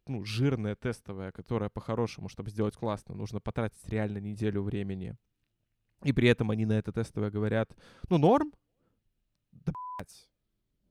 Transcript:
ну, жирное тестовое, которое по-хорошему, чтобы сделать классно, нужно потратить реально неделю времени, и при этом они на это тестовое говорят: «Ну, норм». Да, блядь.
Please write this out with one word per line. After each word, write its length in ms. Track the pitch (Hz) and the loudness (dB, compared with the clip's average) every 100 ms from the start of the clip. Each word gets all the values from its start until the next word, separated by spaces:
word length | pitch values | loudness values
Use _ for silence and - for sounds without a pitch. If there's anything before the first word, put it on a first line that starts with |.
| - | -8
ну, 160 | 123 | -8
жирное 500 | 104 110 139 127 104 | -4 2 2 2 -2
тестовое, 560 | 104 127 113 - 98 95 | -2 -4 -6 -8 -10 -10
которое 400 | - - 117 104 | -10 -4 -2 -2
по-хорошему, 580 | - - 113 113 - 104 | -6 -4 0 -2 -4 -12
чтобы 220 | - 104 | -10 -6
сделать 240 | 104 107 - | -2 -2 0
классно, 380 | 113 104 - | -4 -4 -8
нужно 260 | 95 104 107 | -10 -8 -6
потратить 480 | - - 110 - - | -6 -2 -4 -4 -6
реально 300 | 107 104 101 | -2 -2 -4
неделю 440 | 101 104 107 101 | -6 -2 -2 0
времени, 520 | 101 101 98 95 98 113 _ _ _ _ _ _ _ - 143 | -2 -4 -4 -6 -8 -12 _ _ _ _ _ _ _ -6 0
и 60 | |
при 160 | 123 120 | 6 6
этом 220 | 117 110 | 6 2
они 160 | 110 110 | 2 2
на 60 | |
это 200 | 107 107 | 2 0
тестовое 380 | 113 113 - 104 | -4 -4 -2 -2
говорят: 460 | 104 107 110 110 - - - - | -2 0 0 -2 -8 -20 -10 2
«Ну, 80 | 170 | 6
норм». 340 | 160 277 302 - _ _ _ _ _ _ _ _ _ | 8 6 4 -6 _ _ _ _ _ _ _ _ _
Да, 200 | - - 988 988 988 | -10 -6 -4 -6 -10
блядь. 300 | - - _ _ _ _ _ _ _ | -10 -14 _ _ _ _ _ _ _